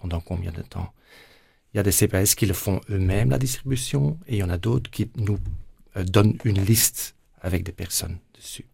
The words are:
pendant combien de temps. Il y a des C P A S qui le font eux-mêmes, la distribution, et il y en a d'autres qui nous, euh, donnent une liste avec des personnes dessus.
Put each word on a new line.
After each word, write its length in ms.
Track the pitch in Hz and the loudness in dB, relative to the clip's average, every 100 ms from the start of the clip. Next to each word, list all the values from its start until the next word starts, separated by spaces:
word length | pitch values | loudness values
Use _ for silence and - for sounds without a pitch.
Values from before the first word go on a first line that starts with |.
pendant 200 | 90 85 | -6 -6
combien 320 | - 90 90 | -4 -6 -6
de 80 | 85 | -8
temps. 320 | - 87 87 - _ - - - _ _ _ | -10 -8 -10 -10 _ -20 -20 -20 _ _ _
Il 40 | 107 | 0
y 20 | |
a 20 | |
des 80 | 98 | 2
C 160 | - 104 | 4 4
P 80 | 95 | 4
A 60 | |
S 140 | 98 - | 2 2
qui 100 | 98 | 0
le 80 | |
font 260 | 90 - 95 - | 0 0 -2 -2
eux-mêmes, 420 | 98 92 101 123 | 0 2 4 4
la 60 | 131 | 2
distribution, 800 | 127 - 135 127 - 139 143 160 - | 0 -2 -4 -4 -2 0 0 -2 -4
et 60 | 104 | -2
il 40 | |
y 40 | |
en 60 | 90 | 0
a 80 | 87 | 0
d'autres 320 | 107 127 - | 0 0 -2
qui 220 | - 104 - | -4 -4 -2
nous, 200 | 101 101 - 82 - - - 104 | -2 -2 -2 -6 -10 -20 -12 -6
euh, 80 | 95 | 2
donnent 320 | 95 107 - 117 | 6 6 4 0
une 180 | 98 | 2
liste 540 | 98 113 - - - - _ _ | 4 4 2 -2 -12 -14 _ _
avec 220 | 92 87 | -4 -2
des 100 | 87 | -4
personnes 440 | 85 90 - 85 85 _ | -10 -6 -6 -6 -10 _
dessus. 320 | - - - - | -20 -18 -16 -18